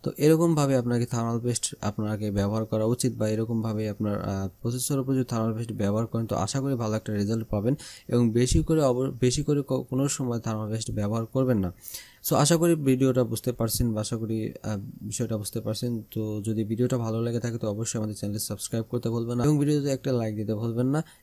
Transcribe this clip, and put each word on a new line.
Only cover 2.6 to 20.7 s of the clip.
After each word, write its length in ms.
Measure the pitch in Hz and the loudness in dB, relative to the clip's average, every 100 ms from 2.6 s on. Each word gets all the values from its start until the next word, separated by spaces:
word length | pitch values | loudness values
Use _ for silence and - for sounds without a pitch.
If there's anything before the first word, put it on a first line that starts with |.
| 110 | -2
করা 180 | 110 | 0
উচিত 280 | 110 123 127 117 | 2 2 0 0
বা 120 | 110 | 0
এরকমভাবে 600 | 110 113 113 110 107 107 | 0 0 -2 -2 -2 -2
আপনার, 280 | 101 107 101 | -2 -2 -2
আহ, 260 | 101 98 98 - | -2 -2 -4 -4
প্রসেসরের 380 | 120 123 127 139 | -6 -4 -2 -2
উপর 140 | 131 | 0
যদি 100 | 135 | 0
থার্মাল 300 | 127 117 113 | 0 0 0
পেস্ট 180 | 110 110 | -2 -6
ব্যবহার 340 | 104 101 104 117 | -2 0 0 0
করেন 200 | 117 113 | -2 -2
তো 100 | 101 | -2
আশা 240 | 98 139 | 0 -2
করি 140 | 135 | 0
ভালো 220 | 127 110 110 | 0 0 -2
একটা 160 | - | -2
রেজাল্ট 320 | 104 101 113 110 | 0 0 0 0
পাবেন 260 | 104 107 147 - - - | 0 2 0 -4 -18 -2
এবং 220 | 120 120 | 2 4
বেশি 320 | 117 127 165 | 4 4 4
করে 180 | 156 160 | 4 4
অব-, 300 | 139 123 135 127 | 4 2 0 2
বেশি 220 | 123 143 | 2 2
করে 200 | 143 147 | 0 0
ক-, 220 | 135 131 127 | 0 -4 -2
কোনো 180 | 127 139 | 0 0
সময় 320 | - 131 117 | 0 -2 -2
থার্মাল 300 | 113 107 107 | -2 -4 -2
পেস্ট 180 | 110 110 | -4 -4
ব্যবহার 360 | 107 101 113 113 | -2 0 -2 -2
করবেন 320 | 135 131 113 | 0 2 4
না। 140 | 92 - - - - - | 2 -4 -14 -16 -16 -10
So 100 | - | 0
আশা 220 | 113 143 165 | 4 4 4
করি 180 | 170 | 4
ভিডিওটা 500 | 165 135 127 131 127 | 4 4 4 4 4
বুঝতে 280 | 117 113 - | 2 0 -4
পারছেন 420 | 120 113 - 120 | -2 -2 2 0
বা 60 | 107 | 0
আশা 160 | 107 117 | -2 -4
করি, 360 | 110 113 110 - | -2 -2 -2 -6
আহ, 160 | 107 104 104 - | -6 -6 -6 -12
বিষয়টা 340 | 104 - 113 110 | -10 -4 -2 -2
বুঝতে 240 | 107 117 | -4 -6
পারছেন। 420 | 110 110 123 117 104 | -4 -4 -2 -4 -6
তো 280 | - 107 107 | -4 -4 -4
যদি 220 | 104 110 | -2 0
ভিডিওটা 320 | 107 110 123 131 | 0 2 2 2
ভালো 240 | 113 113 | 0 0
লেগে 180 | 117 117 | -2 -2
থাকে 180 | 120 117 | -2 -2
তো 80 | 110 | -4
অবশ্যই 280 | 104 113 117 | -2 -4 -2
আমাদের 180 | 110 104 | -4 -4
চ্যানেলটি 280 | 104 104 | -4 -4
সাবস্ক্রাইব 400 | - 104 - 113 110 | -6 -6 -4 -4 -2
করতে 180 | 120 117 | -4 -2
ভুলবেন 280 | 117 117 120 | -2 -2 0
না 60 | |
এবং 140 | 143 151 | 2 4
ভিডিওতে 320 | 143 147 143 | 4 2 0
একটা 220 | 135 139 | -2 0
লাইক 240 | 123 113 107 | 0 0 -4
দিতে 180 | 107 | -4
ভুলবেন 320 | 107 117 | -2 -2